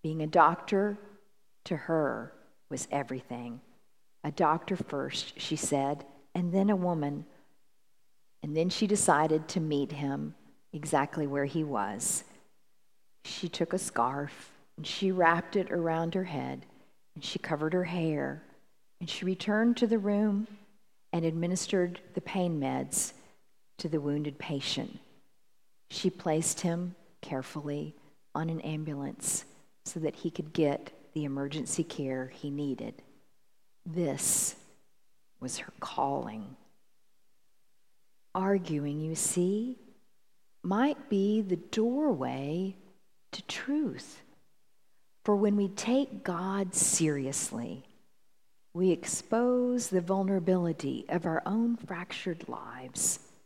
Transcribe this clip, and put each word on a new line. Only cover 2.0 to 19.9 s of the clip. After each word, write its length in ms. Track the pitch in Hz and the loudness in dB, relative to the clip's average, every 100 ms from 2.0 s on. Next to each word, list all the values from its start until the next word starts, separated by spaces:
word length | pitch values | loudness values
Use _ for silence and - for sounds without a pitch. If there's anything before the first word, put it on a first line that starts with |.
| 143 113 117 - - - _ | 2 -2 -8 -16 -20 -20 _
was 180 | 131 - | -8 -4
everything. 720 | 139 139 131 - 120 120 117 - - - - - - | -4 -4 -8 -8 -10 -8 -12 -16 -20 -20 -20 -20 -8
"A 80 | 151 | -8
doctor 440 | 147 160 165 - 185 | 2 4 4 0 -4
first," 640 | - 143 135 - - - | -2 -4 -4 -6 -8 -10
she 160 | - 156 | -4 -2
said, 500 | - 143 139 147 - - - 180 | 0 2 2 -2 -8 -20 -6 -2
"and 180 | 175 | 2
then 160 | 185 196 | 4 4
a 60 | 196 | 4
woman." 500 | 180 165 143 143 160 - - - - - - - - - - - | 2 0 0 -4 -8 -18 -20 -20 -20 -20 -20 -20 -20 -20 -20 -12
And 120 | 147 151 | -2 0
then 140 | 175 | 0
she 160 | - 202 | 2 2
decided 600 | 208 - 151 156 156 156 | 4 6 6 6 2 2
to 100 | 185 | -2
meet 320 | 156 143 135 | 2 0 0
him 440 | 143 143 139 151 - - - - | -2 -2 -2 -6 -10 -20 -20 -14
exactly 540 | 151 151 151 143 - 143 | -10 0 2 2 -2 -2
where 180 | 139 143 | 0 0
he 180 | 165 | 0
was. 600 | 151 120 101 104 - - - - - - - - - - - - - | 0 0 -2 -2 -2 -2 -6 -20 -20 -20 -20 -20 -20 -20 -20 -18 -14
She 240 | - 170 | -8 -6
took 240 | - 170 | -2 -2
a 60 | 185 | -2
scarf 720 | - - 120 139 147 - - - - - | -2 0 0 0 -6 -10 -20 -20 -20 -12
and 100 | 156 | -8
she 240 | - 190 | -2 0
wrapped 440 | 185 165 170 - 202 | 6 6 6 2 -2
it 160 | 185 | 0
around 420 | 175 165 160 165 | 0 0 0 0
her 100 | 185 | -2
head, 420 | 185 147 127 131 - - - - - | -2 -4 -4 -8 -14 -20 -20 -20 -20
and 100 | - | -12
she 140 | - - | -8 -6
covered 360 | - 147 156 | -2 -2 2
her 100 | 180 | 0
hair, 600 | 175 180 160 147 135 147 - - - - - - | 0 0 0 0 -2 -6 -14 -20 -20 -20 -20 -14
and 100 | 170 | -10
she 160 | - 185 | -4 -2
returned 520 | 190 - 214 233 240 | -2 2 4 4 4
to 80 | |
the 140 | 226 | 4